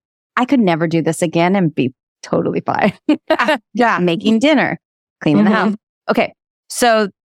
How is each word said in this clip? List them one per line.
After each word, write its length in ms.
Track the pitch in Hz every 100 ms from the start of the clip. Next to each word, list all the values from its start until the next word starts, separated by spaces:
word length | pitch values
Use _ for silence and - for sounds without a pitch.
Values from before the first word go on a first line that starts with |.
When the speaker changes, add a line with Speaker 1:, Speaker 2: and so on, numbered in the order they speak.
| _ _ _ -
Speaker 1:
"I 80 |
could 140 | 254 277
never 280 | 190 160 165
do 140 | 165
this 200 | 160 160
again 320 | 170 170 175
and 180 | 196 165
be 220 | 151 127 - _ _
totally 380 | - 170 175 175 -
fine." 280 | - 202 - -
<laughs> 240 | 285 -
Speaker 2:
Yeah. 260 | 311 240 285 -
Yeah. 240 | 208 233 175
Speaker 1:
Making 400 | 175 170 - 220
dinner, 400 | 277 277 170 - _ _ _ _
cleaning 220 | - 202
the 60 | 208
Speaker 2:
Mm-hmm. 160 | 220 202
Speaker 1:
house. 60 | 208 _ _ -
Okay. 240 | 233 - - _ _ _
So, 380 | - 240 220 202 -